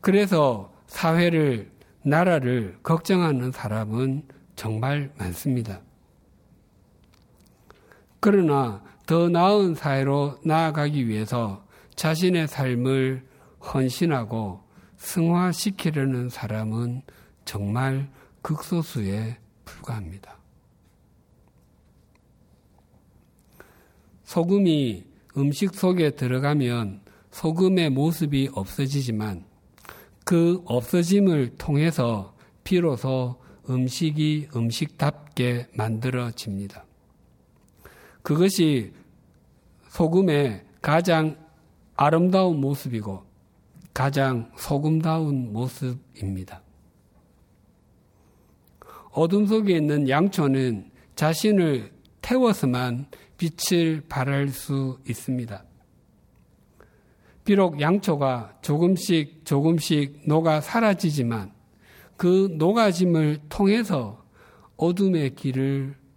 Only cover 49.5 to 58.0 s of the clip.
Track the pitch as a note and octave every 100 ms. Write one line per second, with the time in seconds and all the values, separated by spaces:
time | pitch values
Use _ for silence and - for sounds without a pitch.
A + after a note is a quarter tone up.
49.5 | A3 G3+ E3+ D3+ D3 C#3 C#3 F#3+ F#3 C#3+
50.5 | C3+ B2+ G#2+ - _ _ - D3+ D#3+ G#3+
51.5 | G#3 E3 C3+ G#2 - _ _ - B3+ B3
52.5 | G3 C3+ B2 B2+ A#2+ C#3 - - - E3
53.5 | - - F3 E3 D#3 - C3+ C3 C#3 C#3
54.5 | B2+ - C3+ C3+ B2+ - A2+ - B2+ A2+
55.5 | G2 - _ _ _ _ _ _ _ _
56.5 | _ _ _ - _ _ _ _ _ -
57.5 | G3+ F#3 D3 D3 G3